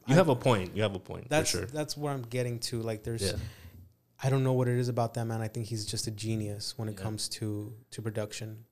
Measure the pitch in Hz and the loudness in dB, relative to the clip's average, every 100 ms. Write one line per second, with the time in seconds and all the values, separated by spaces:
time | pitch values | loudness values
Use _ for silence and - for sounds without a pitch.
0 | - 151 175 123 135 107 90 101 107 95 | 6 8 8 6 6 4 4 0 0 0
1 | - - - 151 - - 92 151 151 147 | -8 -10 0 0 2 0 -2 -4 -4 -4
2 | 147 135 117 123 123 117 - 117 113 110 | -4 -4 -4 -2 -2 -2 -4 -4 -2 -4
3 | 120 113 98 - - - - - - _ | -4 0 0 0 -6 -10 -18 -20 -20 _
4 | _ - 135 135 131 127 123 120 123 120 | _ -2 2 4 4 4 4 2 2 2
5 | 117 117 117 113 110 117 104 113 104 110 | 0 0 -2 -2 -2 -4 -4 -4 -4 -4
6 | - 104 110 110 104 104 - - 110 98 | -4 -4 -2 0 -2 -6 -8 -6 -6 -4
7 | 107 104 - - 110 104 107 113 - - | -4 -4 -4 -4 -4 -4 -6 -12 -16 -8
8 | 110 107 107 - 110 110 113 | -6 -4 -4 -6 -10 -12 -8